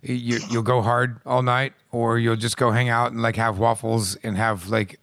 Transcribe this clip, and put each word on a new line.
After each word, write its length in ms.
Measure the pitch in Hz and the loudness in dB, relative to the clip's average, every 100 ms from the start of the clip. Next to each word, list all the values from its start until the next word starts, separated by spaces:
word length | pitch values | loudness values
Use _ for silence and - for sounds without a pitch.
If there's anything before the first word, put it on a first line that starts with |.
you, 360 | - 123 120 117 104 | -6 -4 -2 -2 -2
you'll 140 | 117 | -2
go 180 | 110 123 | 2 2
hard 380 | 107 120 127 117 127 | 2 2 0 -4 -2
all 160 | 127 | 0
night, 300 | 127 123 135 - _ | 2 0 -2 -6 _
or 280 | 120 117 117 | -2 0 2
you'll 160 | 117 113 | 2 0
just 200 | 113 - | -2 0
go 140 | 123 | 2
hang 180 | 113 123 | 2 2
out 220 | 117 120 | 2 0
and, 100 | 113 | 0
like, 140 | 113 | -2
have 240 | 107 113 95 | 0 0 2
waffles 560 | 113 113 113 113 98 - | 0 0 0 -2 -2 -6
and 140 | 113 98 | -6 -2
have, 320 | 113 98 95 | -2 -2 -2
like, 320 | 110 101 - | -2 -2 -8